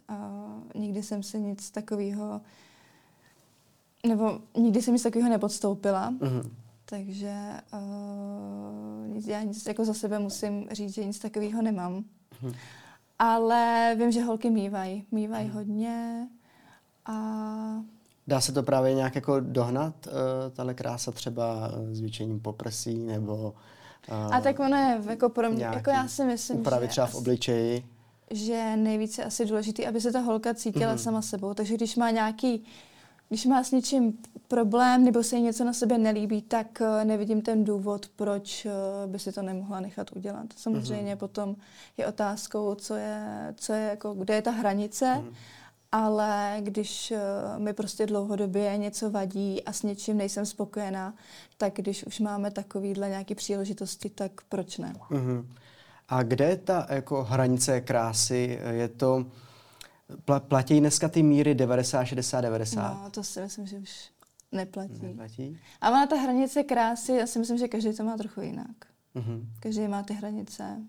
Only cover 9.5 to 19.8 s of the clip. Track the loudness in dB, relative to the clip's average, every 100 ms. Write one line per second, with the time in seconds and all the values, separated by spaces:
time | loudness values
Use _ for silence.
9.5 | -6 -6 -2 -2 -2 -2 -2 -4 -4 -4
10.5 | -4 -6 -8 -8 -6 -6 -6 -6 -4 -2
11.5 | 0 0 0 -4 -6 -10 _ _ -10 -8
12.5 | -8 -14 -20 -20 -20 _ 0 4 4 4
13.5 | 4 4 4 4 4 4 4 2 0 2
14.5 | 2 2 -2 -4 -6 -2 -2 -2 -2 -4
15.5 | -4 -4 -2 -2 -4 -6 -6 -8 -12 _
16.5 | _ -20 -20 _ _ -8 -6 -4 -4 -4
17.5 | -6 -6 -6 -8 -16 _ _ 0 0 2
18.5 | 0 4 4 6 4 2 0 2 2 2
19.5 | 2 2 2